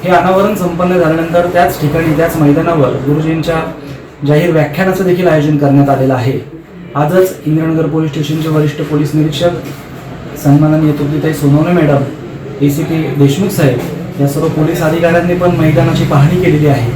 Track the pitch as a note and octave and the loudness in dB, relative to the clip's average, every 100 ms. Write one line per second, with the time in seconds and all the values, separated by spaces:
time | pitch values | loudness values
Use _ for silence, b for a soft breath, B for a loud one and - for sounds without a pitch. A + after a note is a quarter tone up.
0 | F3+ F3 F3+ F#3+ G#3 G3 F3 E3+ F3+ F3+ | 2 2 2 2 0 0 -4 -2 0 2
1 | D#3+ E3 E3 F3 E3+ F3 C#3+ - D3 D#3+ | 2 0 0 0 0 2 0 0 -2 0
2 | E3 D3+ E3 E3 D3 D3 E3+ E3 B2+ B2+ | 0 0 0 2 2 4 2 0 0 0
3 | C3 D3+ D#3+ D#3+ D#3+ E3 D#3+ - B B | -2 -2 0 -2 -2 -4 -6 -10 B B
4 | B - C#3+ D3+ F3 D#3 C#3+ - F#3 F#3 | B -8 0 2 2 0 0 0 -2 0
5 | F#3 F3+ F3+ D#3 D3 D3 C#3+ C#3 C#3 C3+ | 0 2 2 2 2 2 2 4 4 2
6 | C3 B2+ B2 - - - - - - C#3 | 0 0 -2 -4 -8 -18 -20 -18 -10 -4
7 | D3+ F3+ F#3 - D#3 D#3 D#3+ D#3+ D3 D#3 | 0 2 2 -2 -2 -2 0 0 0 -2
8 | D#3+ D#3+ D3 D#3 D#3+ D#3 D3+ C#3 D3 D3+ | -2 -4 -4 -4 0 0 0 -2 -4 -2
9 | D3 D#3 D#3 - F3 E3+ - - - - | 0 0 0 0 -2 -2 -10 -14 -14 -16
10 | - - - - D3 C#3+ D3+ D#3 D3+ C#3+ | -16 -16 -14 -4 2 4 4 2 2 0
11 | C#3+ D3+ D3+ D3 C#3+ D3 E3+ F3 D3 C3+ | -2 -2 -2 0 2 2 2 2 2 2
12 | B2+ - - - - - C#3+ C#3+ D#3+ D#3+ | 0 -8 -12 -12 -12 -2 -2 0 -2 -2
13 | C#3 C#3+ C#3 C#3 G3 - C#3+ A#2+ - - | -2 2 2 2 -2 0 0 0 -4 -8
14 | - - C#3 D3 D#3+ D3+ D#3 E3 D#3+ E3 | -10 -4 -2 0 -2 0 0 0 0 0
15 | E3+ F3 F3 F3 F3 E3 D#3 C3+ C3+ - | 2 2 0 0 2 2 2 4 2 2
16 | - D3+ D3 F3+ E3+ D3+ D3+ B2 A2+ | 0 4 4 4 2 2 2 2 0